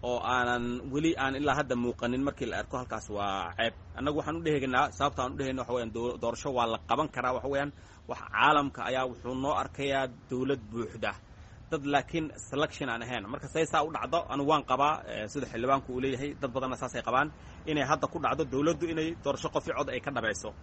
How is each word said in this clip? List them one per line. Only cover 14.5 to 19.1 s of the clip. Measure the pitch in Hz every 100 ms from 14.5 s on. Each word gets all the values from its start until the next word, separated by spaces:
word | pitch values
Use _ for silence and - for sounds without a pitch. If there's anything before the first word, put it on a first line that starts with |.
| 151
qabaa, | - 131 143 156 -
eh, | 110 104
sida | 143 123
xildhibaanku | 117 123 139 -
uu | 127
leeyahay, | 135 123 143 143
dad | 135
badanna | 127 127 123
saasay | 127 120
qabaan, | 117 123 151 - - - -
inay | 151
hadda | 131 147 139
ku | -
dhacdo | 135 135 147
dowladdu | 131 147 160 165
inay | 160 160